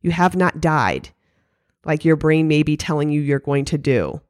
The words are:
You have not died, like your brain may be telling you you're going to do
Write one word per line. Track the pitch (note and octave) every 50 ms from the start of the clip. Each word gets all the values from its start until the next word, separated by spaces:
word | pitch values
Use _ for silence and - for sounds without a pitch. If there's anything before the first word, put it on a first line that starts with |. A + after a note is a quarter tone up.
You | - E3+
have | E3+ E3+ F3+ F#3 F3
not | F3+ F#3 F3 - D#3+
died, | D#3 D#3+ D#3 D3 A#2 F#2 C#2 C2 - - _ _ _ _ _ _ _ _ _ _ _ _ _ _ _
like | D3+ D#3 D3+ -
your | D#3+ D#3+
brain | D3 D3+ D#3 D#3 D#3 D#3+
may | D#3 D3+ D3+
be | D#3 D#3 D3+
telling | D3+ - - D#3 D3 D3 D3+
you | D3 D3
you're | D3 C#3 C#3+ C3+
going | - D3 C#3+ C#3 C#3
to | - -
do | D3 C3+ C#3+ C3 A2+ E2 C2+ - - _